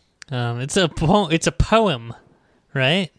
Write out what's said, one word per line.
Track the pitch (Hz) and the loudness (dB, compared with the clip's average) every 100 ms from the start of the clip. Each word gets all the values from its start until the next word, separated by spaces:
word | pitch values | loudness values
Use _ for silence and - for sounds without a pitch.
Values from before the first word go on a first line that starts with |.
| _ - - | _ -20 -10
Um, | 127 120 117 | -6 -4 -6
it's | 131 202 | -4 0
a | 175 | 0
po-, | - 160 202 175 | 0 2 2 2
it's | 165 - | 0 0
a | |
poem, | - - 220 214 131 117 - _ _ _ _ _ | 0 2 2 2 -2 -8 -16 _ _ _ _ _
right? | 135 131 180 180 | -2 0 0 -2